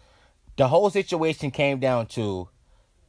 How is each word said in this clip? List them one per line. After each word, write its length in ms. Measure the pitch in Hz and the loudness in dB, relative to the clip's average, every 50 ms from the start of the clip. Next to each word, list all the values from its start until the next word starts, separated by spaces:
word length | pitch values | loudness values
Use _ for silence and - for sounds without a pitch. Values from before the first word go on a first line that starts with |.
| _ _ _ _ _ _ _ _ _ - - | _ _ _ _ _ _ _ _ _ -10 -2
the 140 | - 135 127 | 0 2 4
whole 200 | 143 170 208 202 | 4 4 4 4
situation 600 | 175 202 190 - 185 165 160 160 151 - 151 139 | 2 0 -2 -2 -2 0 0 0 -2 -2 -4 -6
came 280 | 127 - 147 139 139 131 | -2 0 0 0 0 0
down 280 | 127 131 127 120 113 - | 0 0 0 0 -2 -4
to 400 | - 123 110 104 95 92 87 - _ _ _ _ _ _ _ _ _ _ _ | -6 -4 -4 -4 -4 -6 -8 -10 _ _ _ _ _ _ _ _ _ _ _